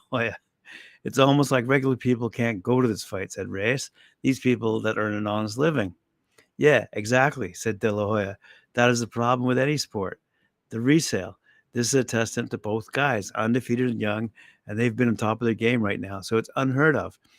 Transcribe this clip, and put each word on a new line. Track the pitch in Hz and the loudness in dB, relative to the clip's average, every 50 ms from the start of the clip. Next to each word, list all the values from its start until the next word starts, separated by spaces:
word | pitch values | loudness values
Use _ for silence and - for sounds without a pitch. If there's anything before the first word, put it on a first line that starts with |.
| _ - | _ -6
Hoya. | 131 120 117 110 98 - _ _ _ _ _ - - - - - - _ - | -4 -2 -2 -2 -6 -8 _ _ _ _ _ -20 -20 -20 -20 -20 -20 _ -10
"It's | - - 135 | -4 2 4
almost | 135 139 139 143 143 - | 6 6 6 4 4 4
like | 139 127 117 123 | 2 0 2 2
regular | 135 143 131 135 131 | 0 2 2 0 -2
people | 120 - 127 123 113 120 113 | 0 2 0 0 0 0 -6
can't | - - 117 117 113 92 | -2 -2 -2 -2 -2 -4
go | 90 117 123 127 | -2 0 2 2
to | 127 117 | 2 2
this | 104 90 - | 0 -2 -6
fight," | - 107 95 95 92 | -10 -8 -8 -8 -8
said | - - 95 98 | -8 -10 -10 -8
Reyes. | 95 98 101 113 135 135 - - _ _ _ _ _ _ - | -6 -4 -2 0 0 -2 -4 -10 _ _ _ _ _ _ -2
"These | 131 131 127 | -2 -2 2
people | - 127 123 107 117 110 110 110 | 2 0 0 2 0 -2 -2 0
that | 107 110 107 107 | 0 0 0 0
earn | 107 107 104 | -2 -2 -2
an | 104 104 | -2 -2
honest | 104 104 107 107 107 107 123 | -2 -2 -2 -2 -4 -2 0
living." | 147 165 156 131 101 92 - _ _ _ _ _ _ _ _ _ _ _ _ - | 0 0 0 0 -2 -4 -6 _ _ _ _ _ _ _ _ _ _ _ _ 2
"Yeah, | 135 147 143 113 107 - | 4 6 6 4 2 0
exactly," | - 107 104 110 123 127 131 147 147 139 107 87 95 | -8 -8 -4 2 2 4 4 2 0 -4 -8 -10 -10
said | - - 113 104 92 | -6 -6 -6 -4 -2
De | - 110 | -2 -2
La | 104 104 104 | 0 0 0
Hoya. | 101 110 107 98 98 98 - _ - - _ _ _ - | 0 0 0 -2 -2 -6 -12 _ -20 -20 _ _ _ 0
"That | 123 120 123 | 2 4 4
is | 123 120 | 4 2
the | 117 104 | -2 -4
problem | - 117 117 120 127 127 123 127 | -4 -2 0 0 2 2 2 0
with | 127 127 | 0 0
any | 131 147 151 139 | 0 0 0 -2
sport. | - - - 107 95 90 - _ _ _ _ _ _ _ _ _ _ _ | -4 -6 -6 -6 -6 -6 -8 _ _ _ _ _ _ _ _ _ _ _
The | - 113 | -8 -2
resale. | 117 131 151 165 - - - 98 87 98 104 _ _ _ _ _ _ _ | 2 4 4 4 4 2 -4 -4 -4 -6 -12 _ _ _ _ _ _ _
This | - 120 120 107 | -4 -2 -2 2
is | 135 | 2
a | 135 123 | 2 0
testament | - - 113 113 110 - 120 117 - | 2 0 0 0 0 -2 -6 -6 -6
to | - 110 | -8 -8
both | - 107 107 113 110 - | -6 -4 -4 -4 -6 -4
guys, | - 135 143 143 123 104 95 - | -4 -2 0 0 0 -2 -4 -6
undefeated | - 113 110 113 120 131 - - 120 120 127 123 | -6 -4 0 0 0 0 0 -2 -2 0 0 -2
and | 117 107 | -2 -2
young, | 107 104 104 110 113 110 _ _ - - _ _ _ - | -2 -2 -2 -2 -4 -8 _ _ -20 -20 _ _ _ -10
and | 104 107 | -4 0
they've | 120 123 110 | 0 0 2
been | 113 127 120 | 2 0 0
on | 107 | 2
top | 104 117 107 110 110 | 0 0 0 0 0
of | 120 | 0
their | 117 110 | 0 0
game | 92 113 117 123 120 | 2 2 2 2 2
right | 110 98 101 - | 0 -2 -2 -4
now. | 98 95 98 98 | -6 -10 -10 -10
So | 92 - 113 | -6 -2 -2
it's | 113 110 - - 131 | -2 -2 -2 -4 -2
unheard | 135 135 127 135 151 160 143 107 | -2 0 2 2 2 4 2 2
of. | 87 95 - _ _ _ _ | -2 -6 -10 _ _ _ _